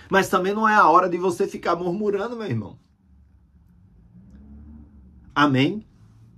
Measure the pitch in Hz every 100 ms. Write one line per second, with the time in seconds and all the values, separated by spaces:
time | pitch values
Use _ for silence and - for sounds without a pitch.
0 | - 190 185 190 185 208 220 214 175 170
1 | 185 175 185 170 196 202 202 170 180 175
2 | 208 196 226 240 208 117 92 - _ _
3 | _ _ _ _ _ _ _ _ _ _
4 | - 180 196 - - - - - - -
5 | - - - 143 143 131 143 208 - _
6 | - - -